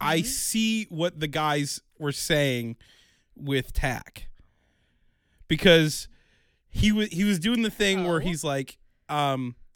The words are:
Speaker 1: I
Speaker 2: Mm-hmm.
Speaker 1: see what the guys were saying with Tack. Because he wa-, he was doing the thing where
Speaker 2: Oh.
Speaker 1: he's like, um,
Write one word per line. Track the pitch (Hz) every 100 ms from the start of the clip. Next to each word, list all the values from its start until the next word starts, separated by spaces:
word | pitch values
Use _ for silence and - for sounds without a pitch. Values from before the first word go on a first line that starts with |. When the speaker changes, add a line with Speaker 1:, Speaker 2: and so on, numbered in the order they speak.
Speaker 1:
I | 143 165
Speaker 2:
Mm-hmm. | -
Speaker 1:
see | - - 220 220 220 214
what | 160 175 156
the | 151
guys | 156 151 147 143 - _ -
were | 147
saying | 139 - 151 143 123 117 113 - - _ _ _ -
with | 143 135 -
Tack. | - 139 - - - - - - _ _ _ _ _ _ _ _ _ -
Because | 156 196 165 156 - - - _ _ _ _ _
he | - 214
wa-, | 214 214
he | 165
was | 208 190
doing | 196 240
the | 220
thing | - 202 190 175
where | 165
Speaker 2:
Oh. |
Speaker 1:
he's | 160 165
like, | 156 139 135 - _ _ -
um, | 147 143 135 123 123 -